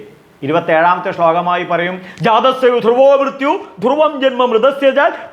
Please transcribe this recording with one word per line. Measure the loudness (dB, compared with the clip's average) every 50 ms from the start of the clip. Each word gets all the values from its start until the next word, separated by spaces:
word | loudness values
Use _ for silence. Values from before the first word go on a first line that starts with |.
| -10 -18 -20 _ _ _ _ _ -6
ഇരുപത്തേഴാമത്തെ | -2 -2 -2 0 2 2 2 4 2 2 0 -2 -6
ശ്ലോകമായി | -4 0 0 2 2 0 0 -2 -2 -2 -2
പറയും, | -2 -2 -2 -2 -4 -6 -8 -12 -18 -12 -4
"ജാതസ്യ | 0 2 2 2 2 2 0 0 -4 -2 -2 0
ധ്രുവോ | 0 0 2 4 4 4 4 4
മൃത്യു | 2 -2 -4 -4 -2 -2 -2 -4 -6 -12 -14 -6
ധ്രുവം | -2 -2 0 2 0 0 0 0
ജന്മ | -2 -2 0 0 -2
മൃതസ്യ | 0 0 2 2 2 0 2 0 0
ച | 2 2 0 0 0 -4 -12 -4